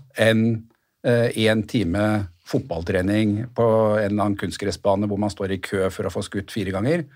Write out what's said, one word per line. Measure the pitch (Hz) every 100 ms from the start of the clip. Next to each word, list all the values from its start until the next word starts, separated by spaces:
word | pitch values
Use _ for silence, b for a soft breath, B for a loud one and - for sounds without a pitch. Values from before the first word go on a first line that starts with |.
| - -
enn, | 113 113 113 113 - _ _ _
eh, | 127 120 117 - 110
en | 110
time | 104 120 87 98 107 107 92 _
fotballtrening | - 135 - 82 85 92 95 104 107 101 123
på | - 117 110 107
en | 107 101
eller | 104
annen | 101 101
kunstgressbane | 92 - 101 - 101 98 104
hvor | 101
man | 104
står | - 95
i | 95
kø | - 98 92
for | - 95
å |
få | 101
skutt | 98 104 95
fire | 110 95
ganger. | 95 120 170 131